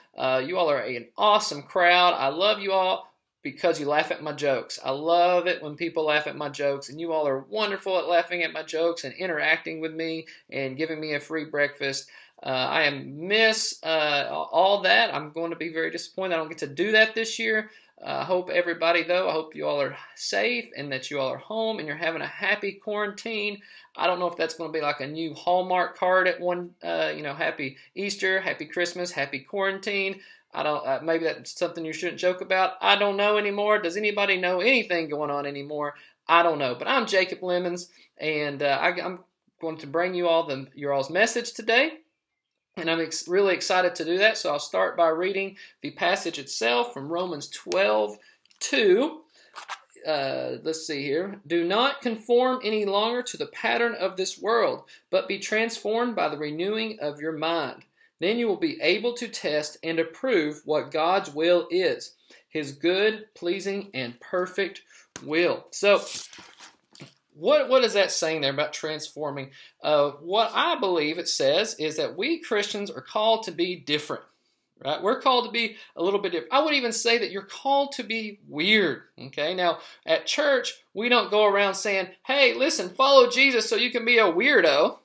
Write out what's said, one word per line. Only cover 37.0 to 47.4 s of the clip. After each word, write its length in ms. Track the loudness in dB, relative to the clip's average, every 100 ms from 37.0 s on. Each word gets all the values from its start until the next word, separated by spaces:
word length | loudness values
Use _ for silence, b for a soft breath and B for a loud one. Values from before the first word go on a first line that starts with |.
| 2
Jacob 340 | 2 2 -2
Lemons, 460 | -2 -2 -2 -6 -10 b b -8
and, 440 | -4 -2 -2 0
uh, 180 | 2 2
I, 200 | 2 0
I'm 180 | -6 -8 -16 _ _ -10
going 160 | -8 -8
to 100 | -4
bring 260 | -2 0
you 140 | 0 2
all 180 | 2 2
the, 220 | -4 -10 -8
your 160 | -2
all's 180 | 0 0
message 440 | 2 2 0 -6
today. 460 | -6 2 2 2 -2 _ _ _ _ _ _ _ -6
And 140 | -2
I'm 120 | 0
ex-, 260 | -2 -6 -2
really 260 | 2 2
excited 400 | 2 0 2 2
to 100 | 0
do 140 | -2 2
that. 180 | 2 2
So 160 | -2
I'll 60 | -4
start 400 | -2 0 0 2
by 120 | 2
reading 480 | 2 -2 -2 -6 -8 B B
the 100 | -10
passage 480 | -2 0 0 -2 -8
itself 520 | -8 -4 0 0 -2
from 160 | -6 -6
Romans 400 | -6 -4 -6